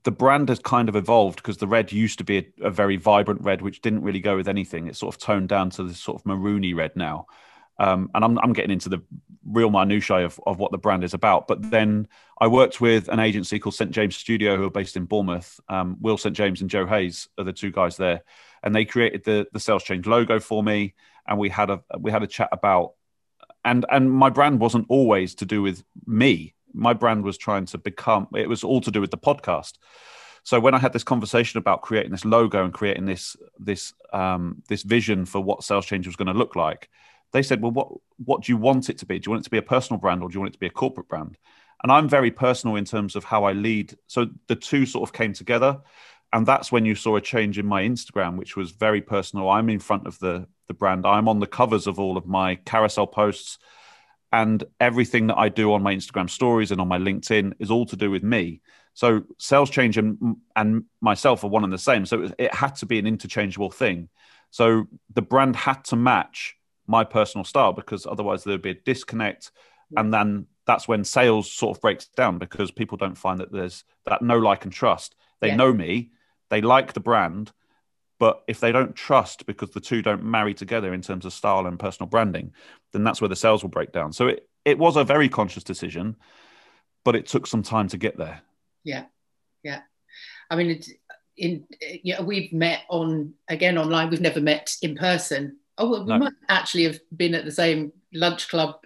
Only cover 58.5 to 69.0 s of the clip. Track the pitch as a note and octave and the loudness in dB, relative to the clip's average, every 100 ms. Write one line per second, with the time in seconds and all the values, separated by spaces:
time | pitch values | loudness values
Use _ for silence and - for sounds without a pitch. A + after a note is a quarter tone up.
58.5 | D#2 _ _ _ - B2 A2 - - - | -8 _ _ _ 0 4 4 0 -14 2
59.5 | C#3 C#3 C#3 A#2+ G#2+ G#2+ G#2+ A#2+ A2 _ | 4 4 2 2 2 0 0 -2 -4 _
60.5 | A2 G#2+ A2+ A2 _ G#2+ G2+ C#3+ A#2+ G2+ | -2 0 0 -4 _ 0 4 2 2 0
61.5 | G#2+ G2 F#2 - A#2 F#2 A2+ F2+ - B2 | 0 0 -2 2 2 2 -2 -2 -2 -2
62.5 | - C3+ - G#2+ A2 G#2 G#2+ F#2 A2+ G2+ | -2 -4 -4 -2 0 0 -2 -4 -4 -4
63.5 | F#2+ G2 - A#2 F2 E2 _ _ _ _ | -4 -6 -2 -2 -2 -10 _ _ _ _
64.5 | - A2+ A2+ - - _ - F#2+ C3 C3+ | 2 4 4 0 -12 _ -4 2 4 4
65.5 | A2 C#3 C3+ - A#2 B2 G#2 - - - | 2 -2 -4 -4 0 2 2 0 -10 -14
66.5 | - _ _ - A2+ A2 A2 G#2 G2+ F#2 | -16 _ _ 0 0 2 0 0 -4 -2
67.5 | C#3+ G#2+ F#2+ - G2+ - G#2 G#2 G2 G2+ | 2 2 0 -8 -10 -8 -6 -4 -4 -4
68.5 | G2 F#2+ F2+ - B2 | -4 -6 -6 -4 -4